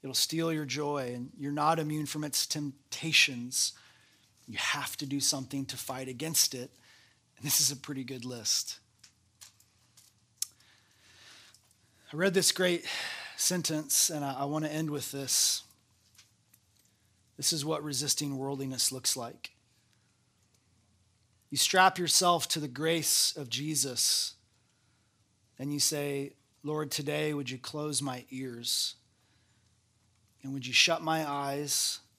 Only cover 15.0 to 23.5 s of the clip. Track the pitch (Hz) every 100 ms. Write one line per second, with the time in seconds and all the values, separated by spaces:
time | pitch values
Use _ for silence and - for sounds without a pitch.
15 | 131 139 135 - - - - - _ _
16 | _ - - _ _ _ _ _ _ _
17 | _ _ _ - 139 165 147 156 151 131
18 | 143 - 147 135 135 139 135 127 - 131
19 | - 131 117 - - _ _ _ _ _
20 | _ _ _ _ _ _ _ _ _ _
21 | _ _ _ _ _ 143 - 190 185 185
22 | 170 - 180 170 - 160 147 123 156 165
23 | 151 - - - 131